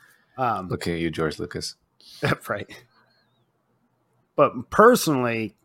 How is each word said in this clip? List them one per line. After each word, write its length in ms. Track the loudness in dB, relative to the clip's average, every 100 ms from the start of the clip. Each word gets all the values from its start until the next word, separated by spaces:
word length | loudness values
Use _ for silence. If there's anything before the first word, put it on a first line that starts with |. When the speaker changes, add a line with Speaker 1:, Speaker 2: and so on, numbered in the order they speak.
| -20 _ _ -4
Speaker 1:
um, 300 | -2 -2 -4
Speaker 2:
Looking 260 | -4 -4
at 60 | -2
you, 120 | -2
George 260 | -2 -4 -4
Lucas. 380 | -8 -8 -10 -14 _ _ -20
Speaker 1:
<laughs> 360 | -6 -4 -4 -4
Right. 180 | -8 -8 -18 -20 _ _ _ _ _ _ _ _ _ _ _ _ _ _ 2
But 360 | 2 2 -4
personally, 840 | 6 6 6 2 0 0 -2 -6 -10